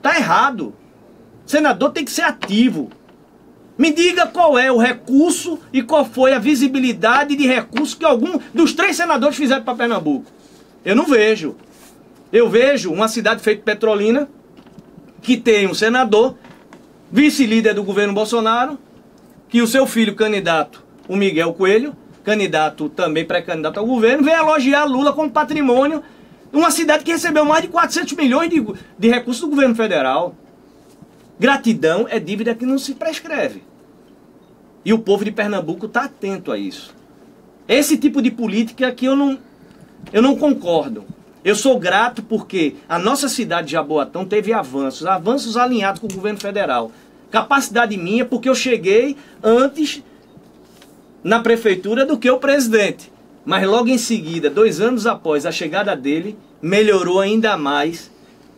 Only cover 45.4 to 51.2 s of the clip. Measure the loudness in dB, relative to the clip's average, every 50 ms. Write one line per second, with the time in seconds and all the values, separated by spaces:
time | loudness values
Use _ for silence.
45.4 | -4 -4 -2 -2 0 0 0 0 -2 -2 -4 -4 -8 -12 -10 -8 -6 -6 -6 -6
46.4 | -8 -6 -4 -4 -2 -2 -2 -4 -4 -6 -10 -18 -20 -20 -20 -20 -14 _ -4 -4
47.4 | 0 2 0 0 0 0 -2 0 0 0 -2 -4 -4 -2 -2 -2 -2 -2 -4 -4
48.4 | -2 0 0 0 0 0 -2 0 2 2 2 2 2 0 -4 -8 -14 -20 -16 -4
49.4 | 0 2 4 4 4 2 0 -2 -6 -6 -6 -10 -16 -20 -20 _ _ _ _ -20
50.4 | -20 -20 -20 -20 -20 -20 -20 -20 -20 -20 -20 -20 _ _ _ _